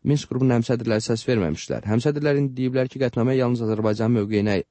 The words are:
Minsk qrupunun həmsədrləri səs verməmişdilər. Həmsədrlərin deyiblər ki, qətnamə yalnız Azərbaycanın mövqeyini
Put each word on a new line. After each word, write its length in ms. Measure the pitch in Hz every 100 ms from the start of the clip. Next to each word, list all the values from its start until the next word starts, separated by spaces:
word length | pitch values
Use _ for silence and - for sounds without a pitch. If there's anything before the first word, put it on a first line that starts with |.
Minsk 300 | - 143 -
qrupunun 240 | 127 131 120
həmsədrləri 480 | 113 117 117 110
səs 220 | - 113 -
verməmişdilər. 560 | 120 87 80 - 58
Həmsədrlərin 600 | 98 110 147 147 147 143 139 127
deyiblər 320 | 127 127 127
ki, 80 | 131
qətnamə 320 | 131 120 117 131
yalnız 300 | 123 120 113
Azərbaycanın 480 | 110 110 107 113 120
mövqeyini 380 | 101 107 104 98 -